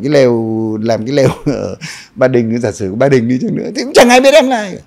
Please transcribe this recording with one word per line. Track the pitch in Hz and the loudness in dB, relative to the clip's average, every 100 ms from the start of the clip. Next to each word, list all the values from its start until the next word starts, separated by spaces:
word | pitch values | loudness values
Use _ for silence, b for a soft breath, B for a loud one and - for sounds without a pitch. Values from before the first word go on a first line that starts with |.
cái | 131 | 0
lều, | 143 127 117 113 110 110 107 | 2 2 2 -2 -4 -4 -4
làm | 113 107 113 | -4 -4 -2
cái | 143 | 0
lều | 127 - | 0 0
<laughs> | 151 | -6
ở | 107 95 95 B B B - | -6 -8 -10 B B B -2
Ba | 127 | 0
Đình, | 123 113 120 | 2 0 -2
giả | 120 | -4
sử | 98 98 107 | -4 -6 -2
Ba | 139 | 2
Đình | 131 117 | 2 2
đi | 127 | -2
chăng | 220 - | -4 -6
nữa | - 220 | -6 -8
thì | |
cũng | 254 | 0
chẳng | - 240 | 2 4
ai | 254 | 6
biết | 269 | 6
em | 302 262 | 4 4
là | 233 | -2
ai. | 202 175 | -6 -12